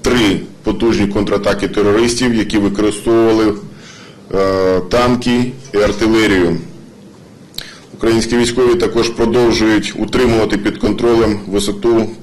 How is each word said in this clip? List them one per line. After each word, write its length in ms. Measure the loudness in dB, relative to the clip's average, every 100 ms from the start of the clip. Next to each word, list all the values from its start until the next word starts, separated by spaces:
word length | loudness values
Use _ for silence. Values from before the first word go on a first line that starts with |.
три 380 | 0 2 2 0 -4 -8
потужні 440 | -6 0 0 2 0
контратаки 600 | 0 0 0 0 -2 -2
терористів, 640 | 0 2 2 2 0 0
які 240 | 0 0 0
використовували, 960 | 0 0 -2 -2 0 4 4 4 2 -2 -10 -18 -20 -20 -20 -20 -6
е, 460 | -2 0 2 2 0 0
танки 640 | 0 2 0 0 0 -2 -6 -6
і 20 | 0
артилерію. 800 | 0 0 2 2 2 2 0 -2 -8 -18 -20 -20 -20 -20 -20 -20 -18 -16 -16 -20 -20
Українські 420 | -4 0 0 0 0
військові 380 | 0 2 2
також 340 | 2 0 0 -2
продовжують 880 | -2 0 2 2 2 0 0 -2 -6
утримувати 600 | -4 0 2 2 0 -2
під 200 | -4 -2
контролем 600 | -2 0 2 2 2 -2 -4
висоту 600 | -4 -2 -2 0 0 0 -8